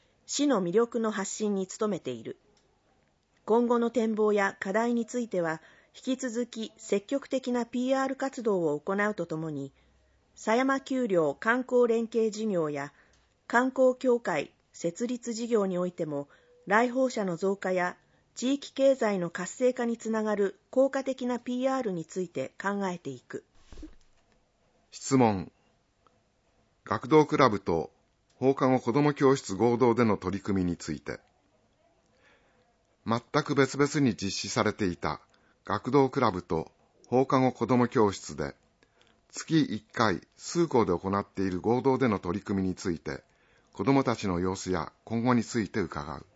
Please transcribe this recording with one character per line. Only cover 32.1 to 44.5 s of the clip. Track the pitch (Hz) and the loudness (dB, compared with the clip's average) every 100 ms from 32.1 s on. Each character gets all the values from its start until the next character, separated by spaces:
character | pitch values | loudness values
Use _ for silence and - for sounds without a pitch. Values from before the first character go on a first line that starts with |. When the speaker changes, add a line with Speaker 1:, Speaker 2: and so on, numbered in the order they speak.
| _ _ _ _ _ _ _ _ _ 101 | _ _ _ _ _ _ _ _ _ -4
Speaker 2:
全 | 113 - 147 | -4 -2 -2
く | 147 139 | 0 0
別 | 131 135 | 0 2
々 | 143 156 131 | 0 2 2
に | 92 | 0
実 | 98 | -4
施 | - 98 | -6 -4
さ | 117 | 0
れ | 107 | 0
て | 95 95 | 0 -2
い | 85 | -2
た | 80 - _ _ _ _ - | -6 -6 _ _ _ _ -6
学 | 104 131 | -4 0
童 | 139 131 | 2 2
ク | 139 | 2
ラ | 117 | 0
ブ | 90 | 0
と | - 80 - _ _ _ - | -4 -4 -6 _ _ _ -2
放 | 123 131 | 0 2
課 | 135 | 2
後 | 127 | 2
子 | - 117 | 0 0
ど | 123 | 2
も | 120 | 2
教 | 123 104 | 2 2
室 | 92 - 76 | 0 -10 -8
で、 | 73 - _ _ _ _ _ _ _ | -8 -10 _ _ _ _ _ _ _
月 | - - 160 | -12 0 0
一 | - 104 - | 2 -4 -6
回 | - 110 82 - - | 0 2 0 -6 -18
数 | - 170 165 | -6 -2 2
校 | 123 98 | 2 2
で | 104 | 0
行 | 95 | 0
っ | 98 - | -2 -4
て | - | -4
い | 95 | -2
る | 90 | 0
合 | 98 123 | 0 2
同 | 135 127 | 2 2
で | 131 | 2
の | 98 | 0
取 | 87 101 | -2 -6
り | |
組 | - 98 | -2 -2
み | 95 | -2
に | 87 | -2
つ | 98 | -4
い | 80 | -6
て、 | 76 67 _ _ _ _ _ | -6 -10 _ _ _ _ _
子 | - | -4
ど | 101 | 0
も | 139 | 2
た | 131 110 | 2 -2
ち | 101 | -2
の | 87 | -2
様 | 92 | -2